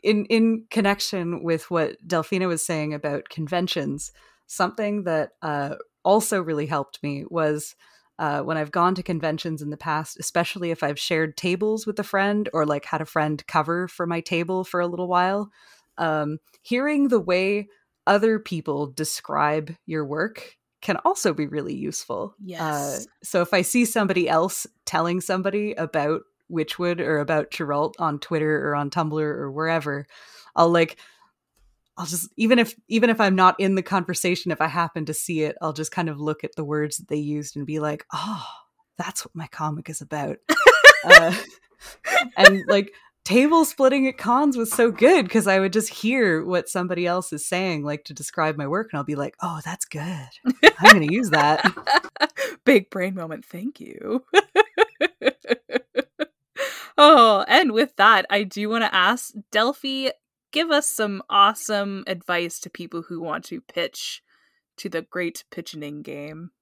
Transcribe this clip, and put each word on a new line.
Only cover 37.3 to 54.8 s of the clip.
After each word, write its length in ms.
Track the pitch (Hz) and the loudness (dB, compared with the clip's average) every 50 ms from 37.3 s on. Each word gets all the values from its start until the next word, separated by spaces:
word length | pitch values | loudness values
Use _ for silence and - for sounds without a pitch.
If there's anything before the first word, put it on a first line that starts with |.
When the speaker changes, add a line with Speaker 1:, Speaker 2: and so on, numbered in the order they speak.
| 147 147 147 143 - | -6 -6 -8 -8 -10
Speaker 1:
and 100 | 147 143 | -10 -8
be 120 | 143 151 156 | -6 -6 -4
like, 240 | 151 151 147 147 - _ | -4 -4 -6 -6 -10 _
"Oh, 340 | - - - 208 214 165 - - - - _ _ _ _ _ _ _ - | -10 -8 -8 -8 -8 -10 -10 -16 -18 -20 _ _ _ _ _ _ _ -10
that's 260 | 170 180 - - - | -10 -8 -8 -10 -12
what 100 | 240 _ | -12 _
my 120 | 165 160 - | -14 -14 -12
comic 400 | - - 156 156 147 156 - - | -10 -8 -6 -6 -6 -8 -10 -12
is 140 | 151 - | -14 -14
about." 340 | 143 - - 147 143 139 - - _ - | -12 -8 -8 -6 -6 -6 -8 -10 _ -4
Speaker 2:
<laughs> 80 | 320 - - - - 622 - 571 587 587 605 | -2 6 8 6 8 10 8 8 8 8 8
Speaker 1:
Uh, 300 | - - 622 330 330 180 - - - - _ _ _ _ _ - - - _ - - 381 359 311 247 - | 8 8 10 10 6 0 -2 -6 -12 -18 _ _ _ _ _ -20 -20 -20 _ -8 -2 -2 0 -2 -2 2
and, 280 | - - 294 196 190 247 | 8 8 8 8 8 2
like, 260 | 233 208 196 202 202 - - _ _ _ _ _ | 2 2 2 2 -2 -12 -20 _ _ _ _ _
table 400 | - 185 247 269 302 330 330 320 | 2 4 4 6 6 6 4 4
splitting 440 | - - - 269 262 262 277 262 262 | 2 2 2 4 4 4 4 0 0
at 100 | 262 - | -2 -4
cons 380 | - 214 240 262 302 294 254 | -2 0 2 4 4 2 2
was 160 | 240 226 220 | 0 -4 -2
so 180 | - - 233 233 | 2 2 2 2
good 400 | - - 220 277 370 339 226 180 | 4 6 6 8 8 6 4 2
'cause 160 | - 220 - | 2 2 2
I 140 | 196 190 190 | 4 2 2
would 120 | 190 190 | 2 2
just 160 | 180 220 220 - | 0 0 -2 -2
hear 560 | - - - 220 254 269 233 196 165 160 - | -8 -4 -2 0 2 4 4 4 2 0 0
what 240 | 165 180 175 - - | 0 -2 -2 -2 -2
somebody 380 | - 190 180 180 180 175 175 | -4 -4 -4 -2 -2 -2 -2
else 260 | 175 175 185 175 - | -2 -2 -2 -4 -6
is 140 | - 147 - | -10 -8 -6
saying, 380 | - 185 180 190 185 170 151 143 | -4 -4 -2 -2 -2 -4 -4 -4
like, 200 | 147 147 151 _ | -6 -6 -8 _
to 80 | - 151 | -16 -16
describe 420 | - 147 - - - 160 156 151 | -14 -14 -10 -4 -2 -2 -2 -2
my 100 | 143 147 | -4 -6
work, 220 | 139 160 196 220 220 | -4 -4 -4 -6 -6
and 60 | - 147 | -6 -8
I'll 60 | 139 | -6
be 100 | 139 147 | -6 -6
like, 220 | 143 139 - _ _ | -6 -6 -8 _ _
"Oh, 200 | - 170 165 156 - | -8 -8 -8 -8 -10
that's 200 | 160 180 - - | -10 -10 -10 -10
good. 440 | _ - 151 147 175 185 151 131 - - - _ 254 254 _ - 330 - - | _ -8 -10 -8 -8 -8 -10 -12 -14 -20 -6 _ -4 -2 _ 8 8 8 10
I'm 120 | 170 440 | 8 8
gonna 140 | - 190 151 | 10 10 6
use 240 | 147 170 233 254 196 | 0 0 0 0 2
that." 320 | 151 156 143 147 156 - | 2 4 4 4 4 4
Speaker 2:
<laughs> 1000 | - - - - - - 262 359 - - _ - 294 302 _ - 539 508 381 - _ | 2 0 -2 -2 -2 0 0 0 0 -2 _ -2 -2 -2 _ -6 -8 -8 -8 0 _
Big 260 | 240 277 220 185 _ | 6 6 6 4 _
brain 240 | - 196 180 190 190 | -6 -6 -4 -4 -6
moment. 300 | 185 165 160 156 - - | -8 -10 -10 -12 -14 -14
Thank 340 | - - 175 196 262 294 - | -16 -16 -10 -10 -10 -12 -12
you. 440 | - - - - - - 220 254 _ _ | -18 -18 -16 -12 -6 -4 -4 -4 _ _
<laughs> 20 | - 381 - _ _ 370 427 - _ - | 2 2 2 _ _ 0 0 2 _ 0